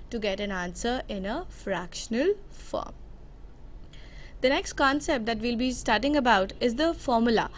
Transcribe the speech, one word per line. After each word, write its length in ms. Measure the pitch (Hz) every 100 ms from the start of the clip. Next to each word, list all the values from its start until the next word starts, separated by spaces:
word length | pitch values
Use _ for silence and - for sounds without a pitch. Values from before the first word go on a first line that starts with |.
| -
to 80 | 233
get 220 | 208 190
an 100 | 202
answer 520 | 190 175 175 233 254 -
in 160 | 202
a 220 | 190 277 381
fractional 840 | - - 180 175 - - 226 339 415 -
form. 420 | - - - - - - - - - - - - - - - - - - -
The 80 | 254
next 240 | 262 -
concept 520 | - 277 285 311 277 220
that 120 | 220
we'll 180 | 240 226
be 160 | 254
studying 440 | 247 - 214 269 294
about 360 | 247 202 190 -
is 140 | 240
the 200 | 233 330
formula, 560 | 330 - 233 233 208 -